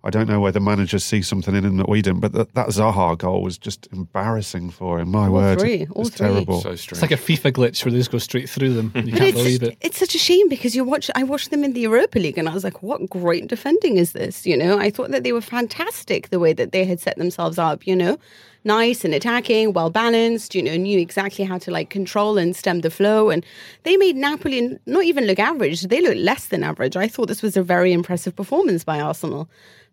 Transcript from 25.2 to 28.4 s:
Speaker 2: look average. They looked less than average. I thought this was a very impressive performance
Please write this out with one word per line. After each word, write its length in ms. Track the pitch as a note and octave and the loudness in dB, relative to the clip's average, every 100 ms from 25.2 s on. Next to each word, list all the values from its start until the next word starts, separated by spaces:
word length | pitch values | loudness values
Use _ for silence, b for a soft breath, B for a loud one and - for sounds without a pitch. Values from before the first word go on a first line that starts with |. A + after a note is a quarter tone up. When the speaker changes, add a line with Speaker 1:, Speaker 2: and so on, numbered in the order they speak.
| A3 | 2
Speaker 2:
look 120 | F#3+ | 2
average. 420 | A3+ D#4 E3 E3 | 2 0 -2 -2
They 180 | F3+ B3 | 0 2
looked 180 | F4 A2+ | 2 2
less 280 | F3 B3+ - | 0 0 -2
than 160 | F3+ | -4
average. 340 | D3+ D#3 C3 F3+ | -2 -2 -4 -2
I 120 | G#3+ | -4
thought 180 | - A3+ | -2 -4
this 160 | - | -2
was 140 | G#3+ F#3+ | -2 0
a 60 | |
very 280 | F3+ F3+ F3+ | 2 2 4
impressive 440 | F3 E3+ F3+ - | 2 0 -4 -6
performance 480 | F3 | -8